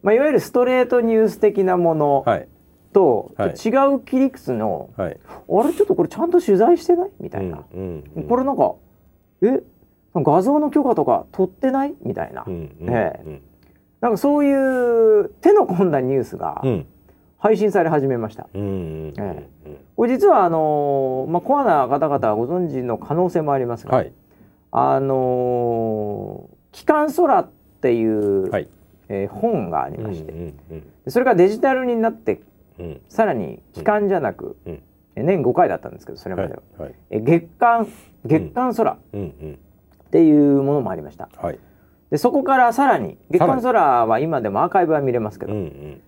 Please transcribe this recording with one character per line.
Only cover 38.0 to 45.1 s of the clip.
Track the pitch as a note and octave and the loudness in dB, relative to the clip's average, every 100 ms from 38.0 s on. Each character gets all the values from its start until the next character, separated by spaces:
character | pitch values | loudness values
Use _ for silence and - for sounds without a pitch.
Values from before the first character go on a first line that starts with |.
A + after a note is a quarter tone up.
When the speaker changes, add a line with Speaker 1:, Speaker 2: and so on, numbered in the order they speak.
| - _ A#2 | -20 _ -2
Speaker 1:
月 | D#3 F3 | -2 0
刊 | - B3+ | -4 -4
空 | A3+ A3 - _ | 0 -2 -2 _
Speaker 2:
う | G2+ | -10
ん。 | |
う | |
ん、 | F2+ | -10
う | - D#2 | -12 -16
ん。 | |
Speaker 1:
っ | C#2+ _ _ _ _ _ | -16 _ _ _ _ _
て | E3 | 4
い | D#3+ D3 C#3+ C#3 | 6 6 6 4
う | |
も | C3+ D3 | 2 0
の | |
も | G#2+ | -2
あ | F2 | -8
り | |
ま | D2 | -12
し | - | -16
た。 | - - | -18 -8
Speaker 2:
は | F2 | -8
い。 | - _ _ _ _ _ | -8 _ _ _ _ _
Speaker 1:
で、 | D3+ | -2
そ | B3 | 0
こ | C#4 | 0
か | C#4 C4+ | 0 2
ら | A#3+ | 2
さ | A#3 C#4 | 4 2
ら | F#3 | 2
に、 | G#2 - _ | -2 -10 _
月 | F3 | 2
刊 | F3+ C4 | 4 2
空 | A#3+ A3+ D#3 B2 A2+ | 0 2 4 4 2
は | A2+ | 0
今 | D#3 D3 | 0 -2
で | G#2+ | -2
も | G2 | -2
ア | E3+ | 0
ー | |
カ | G3 | 2
イ | E3+ | 2
ブ | |
は | D#3 | 2
見 | C3+ | 0